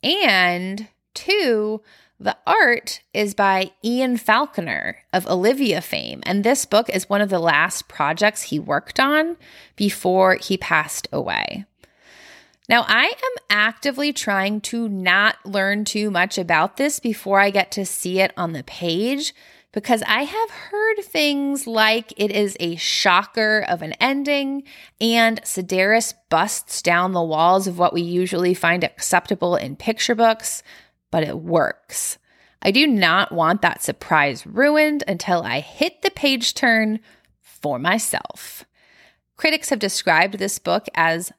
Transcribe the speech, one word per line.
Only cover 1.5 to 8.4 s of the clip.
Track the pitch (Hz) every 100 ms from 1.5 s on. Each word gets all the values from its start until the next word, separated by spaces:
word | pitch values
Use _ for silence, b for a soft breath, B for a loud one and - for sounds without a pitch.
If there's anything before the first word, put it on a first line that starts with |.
| 220 214 214 b b b _
the | 196 - -
art | 453 - 240 - - _ -
is | 208
by | 196 196 190 190 _
Ian | 220 247 262 240
Falconer | - 220 294 - 165 90 - - _
of | 180 180
Olivia | 180 196 269 262 196
fame, | - - 58 67
and | - 196
this | 208 269 -
book | 202 233
is | 190 -
one | 202
of | 208
the | 185
last | 165 147 170 - -
projects | - 143 165 208 214